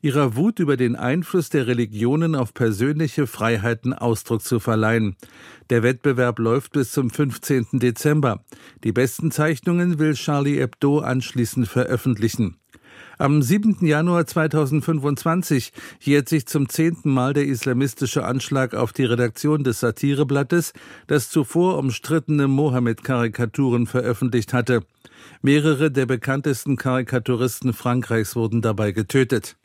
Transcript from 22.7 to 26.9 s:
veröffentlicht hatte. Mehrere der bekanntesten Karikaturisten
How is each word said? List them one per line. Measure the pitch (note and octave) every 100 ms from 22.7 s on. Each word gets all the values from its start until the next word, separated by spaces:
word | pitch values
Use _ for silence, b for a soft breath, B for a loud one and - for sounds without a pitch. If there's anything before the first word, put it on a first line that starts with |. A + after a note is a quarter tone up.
| B2+ A#2 A2+ - B2+ A#2 G2+ A#2+ - C3+ A#2+ A2+
veröffentlicht | B2 A#2+ A#2 B2+ A#2 G#2
hatte. | B2 A#2+ A#2+ - _ B B B B
Mehrere | C3+ D3 D3+ C#3 D#3
der | C3+ B2
bekanntesten | B2+ C#3 C3+ D3 B2 - C3
Karikaturisten | C3